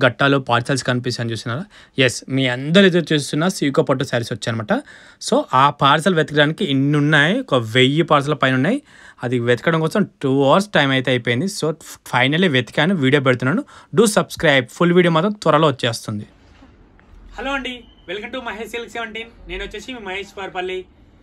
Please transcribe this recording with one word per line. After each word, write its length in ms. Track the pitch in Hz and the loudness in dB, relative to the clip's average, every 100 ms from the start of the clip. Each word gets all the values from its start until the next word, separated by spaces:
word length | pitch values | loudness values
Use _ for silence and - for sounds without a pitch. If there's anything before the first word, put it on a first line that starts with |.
| 127 | 2
గట్టాలు, 320 | 113 139 139 | 2 2 0
పార్సల్స్ 460 | 127 117 120 135 | 0 0 0 -4
కనిపిస్తాయని 480 | - 123 127 120 117 | -2 -2 -4 -6 -6
చూస్తున్నారా? 320 | 110 120 123 196 - - - | -6 -6 -8 -10 -18 -8 0
ఎస్, 260 | 131 - - | 0 0 -6
మీ 180 | 135 131 | -2 -2
అందరు 400 | 123 143 175 196 | -2 2 4 6
ఎదురు 280 | 175 151 | 4 0
చూస్తున్న 340 | 151 131 147 175 | -2 -2 -2 -2
Seiko 340 | - 143 135 | -2 -2 0
Potto 220 | 147 131 | 0 0
sarees 280 | 135 120 117 | -2 -4 -4
వచ్చాయన్నమాట. 500 | 120 - 113 110 240 - - - - | -8 -6 -6 -2 -4 -6 -18 -20 -14
So, 220 | - 254 294 | -2 -2 2
ఆ 160 | 131 139 | 2 2
parcel 440 | - 139 156 160 | 4 2 4 2
వెతకడానికి 500 | 165 143 147 147 160 | 0 0 2 0 0
ఇన్ని 340 | 156 135 139 147 | -2 0 0 2
ఉన్నాయి, 420 | 147 156 151 240 | 2 4 2 0
ఒక 140 | 254 | 0
వెయ్యి 480 | 131 113 127 131 151 | -2 0 2 2 2
parcel 320 | 156 151 139 147 | 2 2 0 0
పైన 120 | 135 | 0
ఉన్నాయి. 280 | 131 143 277 - - - - | 2 0 -2 -6 -20 -20 -10
అది 160 | 123 123 | -4 -2
వెతకడం 420 | 120 123 - 165 | 0 0 0 0
కోసం 280 | 160 160 151 - | 0 -2 -2 -4
టూ 200 | 139 135 | 0 2
అవర్స్ 260 | 135 165 202 | 4 4 2
time 220 | 165 139 | 0 2
అయితే 200 | 131 131 | 0 0
అయిపోయింది. 360 | 127 123 120 190 | -2 0 -2 -2
So, 260 | - 156 156 | -4 -4 -6
finally 680 | - - - 127 127 160 185 | -12 -20 -4 0 2 2 2
వెతికాను, 460 | 131 - - 156 | 2 0 0 0
video 280 | 190 131 143 | 2 2 2
పెడుతున్నాను. 420 | 131 123 127 202 302 - - | 2 0 0 -2 -4 -14 -4
Do 100 | 143 | 2
subscribe, 640 | 220 190 - - 160 139 127 | 2 2 -2 0 2 2 0
Full 240 | - 175 | 0 2
video 200 | 175 175 | 4 4
మాత్రం 200 | 160 196 | 2 0
త్వరలో 360 | 208 165 147 156 | -2 0 4 2
వచ్చేస్తుంది. 580 | 131 123 113 - 104 104 _ _ - - _ _ _ _ - - - | 0 -4 -4 -8 -10 -10 _ _ -20 -20 _ _ _ _ -20 -20 -10
Hello 140 | 262 | -6
అండి, 320 | 277 254 247 - _ - | -6 -6 -12 -16 _ -12
welcome 240 | 202 233 | -10 -8
to 60 | 254 | -10
Mahesh 300 | 240 202 220 | -8 -10 -10
Silk 200 | 233 226 | -10 -10
seventeen. 400 | 233 220 214 233 - - | -10 -10 -10 -14 -16 -12
నేను 160 | 185 | -10
వచ్చేసి 280 | 202 208 208 | -10 -12 -14
మీ 80 | 254 | -12
మహేష్ 360 | 196 190 196 - | -10 -10 -12 -12
పార్పల్లి. 500 | 190 185 185 185 - _ _ _ | -10 -8 -8 -8 -12 _ _ _